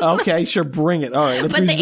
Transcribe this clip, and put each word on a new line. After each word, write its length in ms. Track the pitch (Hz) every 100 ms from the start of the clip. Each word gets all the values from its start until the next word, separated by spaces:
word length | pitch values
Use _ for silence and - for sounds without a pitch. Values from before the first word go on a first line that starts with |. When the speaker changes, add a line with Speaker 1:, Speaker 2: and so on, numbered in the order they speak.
| 165 190
Speaker 1:
Okay, 260 | 214 165 160
sure, 180 | 196
bring 380 | 147 151 160 170
it. 100 | 131
All 100 | 131
right, 180 | 147 127
let's 120 | 156
Speaker 2:
But 140 | 196 185
the 60 | 156